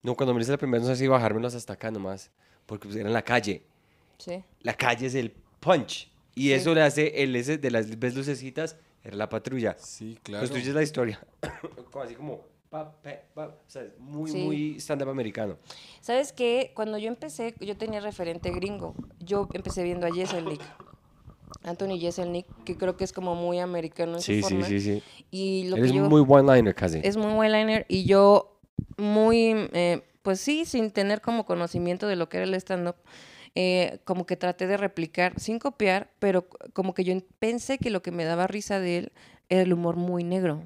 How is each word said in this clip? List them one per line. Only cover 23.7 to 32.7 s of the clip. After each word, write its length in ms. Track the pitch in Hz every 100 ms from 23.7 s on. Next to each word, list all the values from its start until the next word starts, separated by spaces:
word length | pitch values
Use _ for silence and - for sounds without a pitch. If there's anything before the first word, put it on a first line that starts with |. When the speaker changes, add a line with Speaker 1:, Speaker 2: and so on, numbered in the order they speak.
| 175 160 160 170
Speaker 2:
en 60 | 170
su 40 | 175
Speaker 1:
Sí, 40 | 107
sí, 40 |
Speaker 2:
forma. 260 | 196 190 -
Speaker 1:
sí, 120 | 101
sí. 240 | 101 104 - - -
Speaker 2:
Y 380 | 185 190 190 180
lo 80 | 185
Speaker 1:
Él 60 |
Speaker 2:
que 40 | 127
Speaker 1:
es 40 |
Speaker 2:
yo 160 | 139 147
Speaker 1:
muy 140 | 151 135
one-liner 460 | 139 139 131 110
casi. 260 | - 92 80
Speaker 2:
Es 140 | 190 208
muy 140 | 214
one-liner 520 | 214 220 214 220 220 -
y 180 | 190 180
yo 540 | 196 202 202 - _ _ - - -
muy, 540 | 208 214 220 226 226 220 196
eh, 280 | - 175 175 - _
pues 160 | - 190
sí, 260 | - 302 330
sin 260 | 254 220
tener 300 | 202 196 214
como 240 | - 233 208
conocimiento 640 | 175 170 175 175 180 208
de 80 | 185
lo 140 | 165
que 80 | 180
era 80 | 185
el 80 | 185
stand-up, 400 | 185